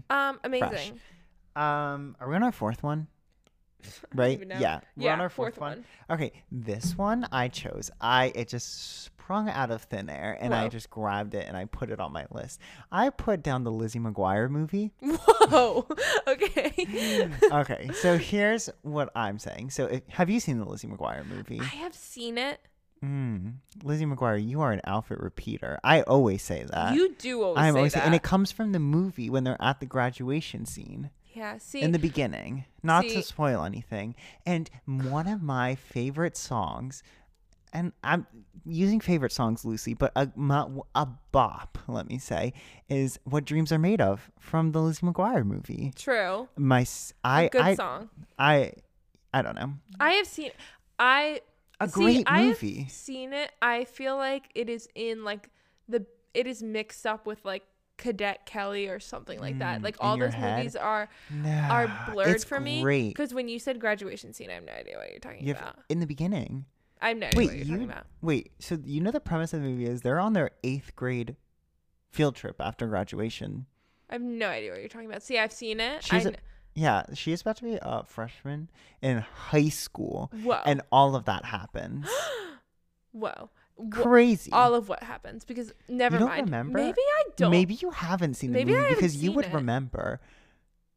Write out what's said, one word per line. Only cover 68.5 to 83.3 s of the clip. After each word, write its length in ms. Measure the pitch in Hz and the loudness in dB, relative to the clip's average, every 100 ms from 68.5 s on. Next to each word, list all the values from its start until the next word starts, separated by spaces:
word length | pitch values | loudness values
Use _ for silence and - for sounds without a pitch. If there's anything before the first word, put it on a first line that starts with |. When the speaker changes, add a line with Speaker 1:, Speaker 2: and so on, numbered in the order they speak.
| - | -12
Speaker 2:
so 200 | - 170 | -8 -8
you 160 | 135 143 | -4 -4
know 120 | 185 | -2
the 80 | 285 | -2
premise 320 | - 165 160 | -2 -4 -2
of 100 | 160 | -4
the 60 | 139 | -4
movie 160 | 127 | -4
is 160 | 120 123 | -4 -2
they're 160 | 123 147 | 0 2
on 140 | 202 | 2
their 180 | 208 135 - | 2 0 -2
eighth 320 | 123 135 - - | -4 -4 -6 -6
grade 400 | 127 123 113 123 _ _ _ _ _ _ _ | -2 -2 -4 -10 _ _ _ _ _ _ _
field 240 | - 147 | 0 0
trip 220 | 123 98 - | 0 -8 -6
after 280 | 78 - 117 | -6 -4 -2
graduation. 800 | 104 101 98 110 - - 101 131 _ _ _ - | -2 -2 -4 -6 -6 -8 -10 -12 _ _ _ -12
Speaker 1:
I 40 | |
have 80 | 240 | -8
no 260 | 240 233 208 | -6 -4 -4
idea 240 | 127 107 | -4 -6
what 80 | 90 | -10
you're 80 | 107 | -12
talking 200 | 226 226 | -14 -14
about. 140 | 202 | -14
See, 160 | - 240 | -4 0
I've 140 | 220 | -2
seen 260 | - 233 220 | -4 -8 -4
it. 240 | 226 302 | -4 -4
Speaker 2:
She's 240 | - 185 180 | 0 2 2
Speaker 1:
I 40 | |
Speaker 2:
a, 20 | |
Speaker 1:
kn- 40 | - - - - | -2 -12 -20 -12
Speaker 2:
yeah, 300 | - 156 104 - | 0 2 2 0
she 160 | - - | -6 -4
is 120 | 170 | -2
about 160 | - 220 | -2 -6
to 40 | |
be 140 | 240 220 | -4 -6
a 240 | - 113 | -4 -6
freshman 640 | - - 117 - 135 147 165 _ - _ | -8 -10 -10 -10 -8 -8 -10 _ -20 _
in 160 | 135 120 | 0 0
high 500 | 107 - - 151 151 | -2 -10 0 4 4
school. 640 | - - - - - - 220 | 2 -8 -8 -6 -6 -8 -6
Speaker 1:
Whoa. 200 | 226 226 - | -2 0 2
Speaker 2:
And 160 | 143 - | 0 4
all 240 | 131 139 | 6 6
of 120 | 135 113 | 4 0
that 180 | 95 | -2
happens. 640 | - 107 - - - 139 147 523 659 508 370 269 | -2 -8 -8 -10 -8 -8 -6 -4 -4 -6 -10 -16
Speaker 1:
<gasps> 500 | _ _ _ _ _ | _ _ _ _ _
Whoa. 380 | 226 214 | -8 -8